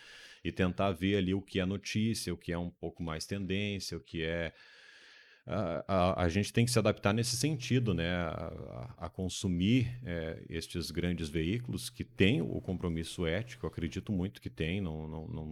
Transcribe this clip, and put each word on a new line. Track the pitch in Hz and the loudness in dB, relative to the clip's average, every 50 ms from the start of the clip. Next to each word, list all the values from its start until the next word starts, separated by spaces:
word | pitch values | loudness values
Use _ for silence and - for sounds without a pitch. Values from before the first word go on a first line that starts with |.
| - - - - - - - - - | -18 -20 -20 -20 -20 -20 -18 -8 -6
e | 87 | -4
tentar | - - 95 90 87 - 95 101 92 | 0 2 2 2 2 2 2 2 2
ver | 78 92 98 101 101 | 2 2 4 4 4
ali | 92 90 | 4 4
o | 95 98 98 | 2 0 0
que | - - 95 | -2 -2 0
é | 92 | 2
notícia, | 92 101 98 - - - 110 107 113 110 - - 90 85 | 2 0 -2 -4 -2 0 2 2 2 0 0 -2 -4 -4
o | - | -4
que | - - | -4 -2
é | 85 85 | -2 -2
um | 87 87 | -2 -4
pouco | - _ - 85 - - 85 | -6 _ -8 -8 -6 -6 -4
mais | 82 78 78 - - | -4 -4 -4 -4 -4
tendência, | 98 98 98 87 95 101 104 104 101 95 - - 87 | -4 -4 -2 -2 0 0 0 -2 -2 -4 -4 -6 -8
o | 80 | -8
que | - - - 85 80 | -8 -8 -4 -2 -2
é | 80 85 85 85 80 - - - - - - - - - - - - - - - - - - _ - | 0 0 0 -2 -4 -6 -10 -16 -20 -20 -20 -20 -20 -20 -20 -20 -20 -20 -20 -20 -20 -20 -18 _ -4
A, | - 101 104 85 82 - - - | -2 -2 0 0 -2 -2 -2 2
a, | 98 92 90 92 87 - 90 | 4 4 6 4 4 4 2
a | 85 | 2
gente | 80 101 104 - | 2 2 0 2
tem | - 117 120 | 4 4 4
que | 120 | 4
se | 120 113 | 4 4
adaptar | 101 107 104 - - 101 104 | 4 4 2 4 2 2 2
nesse | 117 117 - - - | 2 2 0 0 0
sentido, | - 151 156 127 - - 123 131 127 110 90 | 0 0 0 -2 0 2 2 4 4 4 2
né? | 82 82 87 | 2 2 0
A, | 90 87 87 80 80 78 82 82 82 80 76 - - 62 - - - - | 0 0 0 -2 -2 -4 -6 -6 -6 -8 -10 -10 -10 -10 -10 -12 -10 -10
a, | 85 | -10
a | 85 | -8
consumir, | - - 95 87 - - - 95 90 87 92 104 120 131 120 - - - - | -6 -4 -4 -4 -2 -2 0 0 2 4 4 6 6 4 4 2 -2 -6 -6
é, | - 87 85 80 80 82 - - - | -6 -4 -4 -4 -4 -6 -8 -8 -6
estes | - 82 - - - 87 80 - | -6 -6 -6 -4 -4 -4 -4 -2
grandes | 80 85 82 87 90 82 82 76 | -2 0 0 0 0 0 -2 -2
veículos | 76 82 80 85 104 120 123 - - - - - | 0 2 2 2 2 0 -2 -4 -6 -6 -6 -8
que | - - - | -8 -8 -10
têm | - - - 98 95 131 165 | -8 2 4 6 6 6 4
o | - - - 87 | 2 0 -2 -4
compromisso | - - 92 85 95 87 82 82 80 - - - 87 80 | -2 -2 -2 -2 0 0 0 -2 -4 -4 -4 -2 0 0
ético, | 82 101 120 120 - - - | 0 0 -2 -6 -8 -8 -8
eu | 80 | -6
acredito | - - 85 80 - 95 - - | -4 -4 -4 -4 -4 -4 -4 -2
muito | 107 90 90 98 - - | 0 0 0 -2 -4 -6
que | - - | -12 -10
têm, | - - 80 80 90 104 | -6 -2 -2 -2 0 -2
não, | 98 82 78 78 78 78 | -2 -4 -4 -6 -6 -8
não, | 78 80 80 80 | -8 -8 -8 -6
não, | 80 78 78 78 | -6 -6 -6 -6